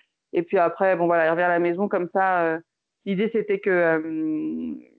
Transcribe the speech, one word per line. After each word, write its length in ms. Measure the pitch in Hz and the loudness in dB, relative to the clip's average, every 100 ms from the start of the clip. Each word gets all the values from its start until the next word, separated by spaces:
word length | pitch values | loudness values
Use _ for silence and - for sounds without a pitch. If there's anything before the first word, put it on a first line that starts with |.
| _ _ _ | _ _ _
Et 100 | - | -4
puis 140 | 170 190 | 0 2
après, 380 | 170 170 190 180 | 2 2 2 2
bon, 100 | 175 | 2
voilà, 180 | 170 160 | 2 2
il 40 | |
revient 140 | 165 | 2
à 40 | 175 | 2
la 100 | 175 | 2
maison 280 | 175 170 202 | 0 0 -2
comme 220 | 190 175 | -2 -2
ça, 300 | 196 190 180 | 0 0 2
euh, 160 | 165 160 - _ _ _ 196 | 0 -2 -8 _ _ _ -4
l'idée, 240 | 190 220 | -2 0
c'était 260 | 220 208 196 | -2 -2 -2
que, 100 | 196 | 0
euh, 1040 | 180 170 160 160 156 156 156 156 160 165 135 - | 2 2 2 -2 -4 -4 -4 -4 -6 -8 -10 -14